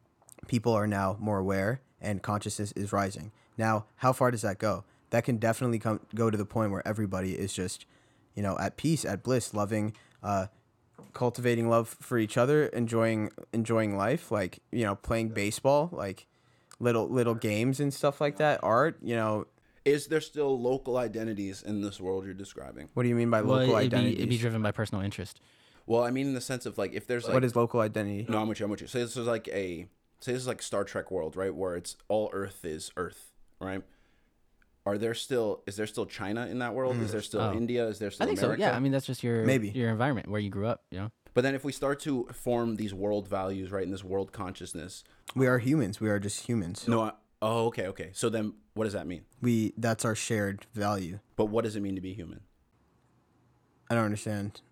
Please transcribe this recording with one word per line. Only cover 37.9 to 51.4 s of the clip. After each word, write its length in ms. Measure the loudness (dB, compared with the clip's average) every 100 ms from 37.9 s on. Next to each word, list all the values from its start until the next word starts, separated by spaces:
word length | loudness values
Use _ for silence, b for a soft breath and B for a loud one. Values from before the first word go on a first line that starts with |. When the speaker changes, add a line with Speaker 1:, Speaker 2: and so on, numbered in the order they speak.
| -2
Speaker 2:
there 120 | -6
still 140 | -2
Speaker 3:
I 40 | -2
think 100 | 2
Speaker 2:
America? 220 | 0 2
Speaker 3:
so, 60 | 2
yeah. 60 | 2
I 40 |
mean, 120 | 2
that's 120 | 2 0
just 160 | -2
your, 220 | 0 2
Speaker 1:
Maybe. 240 | 4 4 2
Speaker 3:
your 200 | 0 0
environment, 380 | 2 2 0 -2
where 120 | -2
you 80 | -2
grew 160 | -2 -2
up, 180 | -4 _
you 80 | -8
know? 120 | -8 -10 -4
Speaker 2:
But 80 | 0
then 120 | 0
if 80 | 0
we 80 | -4
start 280 | -2 -2 -2
to 260 | -2 -2 -4
form 440 | -6 -2 0 0 -2
these 160 | -4
world 340 | -2 -2 -2 -2
values, 420 | -2 -2 -4 -4
right, 120 | -4
in 60 | -4
this 140 | -6
world 280 | -4 -4 -4
consciousness 720 | -6 -10 -10 -12 -10 -12 -14 b b -4
Speaker 1:
We 120 | 2 4
are 120 | 4
humans. 420 | 4 2 2 0
We 80 | 0
are 80 | 0
just 280 | -2 -6 -2
humans. 420 | -2 -2 -4 0
Speaker 2:
No, 140 | 2
I, 100 | 0 -6 _ _
oh, 240 | -2 2 0
okay, 200 | 0 -4
okay. 220 | -6 -10
So 160 | -2 0
then 240 | 0 -2 -6 _
what 120 | -4
does 100 | -2
that 120 | -2 -6
mean? 180 | -10 -12 -2
Speaker 1:
We, 320 | 2 4 2 0
that's 280 | 0 0 0
our 80 |
shared 500 | -2 -2 0 0 -4 -10
value. 460 | -2 0 0 -4 -10 -6
Speaker 2:
But 100 | -2